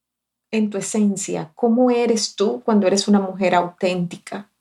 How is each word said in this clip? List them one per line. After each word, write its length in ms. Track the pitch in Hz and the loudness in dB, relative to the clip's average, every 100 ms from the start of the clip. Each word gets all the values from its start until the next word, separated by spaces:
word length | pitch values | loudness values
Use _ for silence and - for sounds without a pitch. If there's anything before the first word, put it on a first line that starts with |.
| _ _ _ _ _ | _ _ _ _ _
en 180 | 220 214 | -2 -2
tu 80 | 196 | -4
esencia. 760 | 190 220 208 185 - 175 160 | -4 0 0 0 -6 -8 -8
¿Cómo 380 | - 240 226 254 | -4 0 2 4
eres 440 | 240 233 220 - - | 2 2 0 -2 -2
tú 240 | 202 247 | -2 -2
cuando 240 | - 208 185 | 0 2 4
eres 220 | 196 208 | 2 2
una 100 | 202 | 2
mujer 360 | 190 185 185 180 | 0 -2 0 2
auténtica? 920 | 175 - 185 180 175 - - 202 208 _ | 0 -2 -4 -2 -6 -8 -14 -14 -14 _